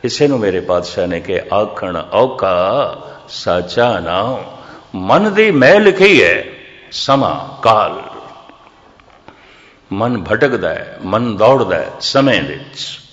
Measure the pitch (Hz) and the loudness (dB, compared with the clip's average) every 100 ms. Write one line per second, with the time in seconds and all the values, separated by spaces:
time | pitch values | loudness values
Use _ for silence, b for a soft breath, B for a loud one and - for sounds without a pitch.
0 | 123 - 147 131 104 92 90 90 87 - | -6 0 0 2 0 -2 -2 -2 -2 -4
1 | 90 85 90 90 - 98 107 - 95 85 | -4 -4 -4 -6 -2 -2 -2 -6 -8 -8
2 | 80 123 127 127 95 90 95 127 104 80 | -2 0 0 0 -2 0 0 0 -4 -8
3 | B B - - - 87 90 - 120 98 | B B -18 -8 -2 -2 -2 0 0 0
4 | 85 90 113 120 90 - B B B 98 | -2 -2 -2 -6 -10 -18 B B B -8
5 | 95 143 214 202 220 156 127 202 208 185 | 2 2 2 2 2 4 6 6 6 6
6 | 196 156 87 95 - - - - - - | 6 6 4 2 -4 -16 -20 -20 -16 -8
7 | - 139 107 76 - - 113 107 87 - | 0 0 0 -4 -10 -2 2 4 2 -4
8 | - - - - - _ - _ _ _ | -14 -18 -20 -20 -20 _ -20 _ _ _
9 | _ _ - b b b b b _ 98 | _ _ -20 b b b b b _ -4
10 | 117 117 85 110 139 117 87 80 - - | -2 -2 -2 0 2 0 -4 -6 -10 -12
11 | 92 101 120 101 110 135 101 82 69 - | -4 -2 -2 2 4 4 2 -2 -4 -8
12 | - 139 139 104 139 143 - - - - | -2 0 2 2 -2 -10 -14 -16 -16 -16
13 | - | -20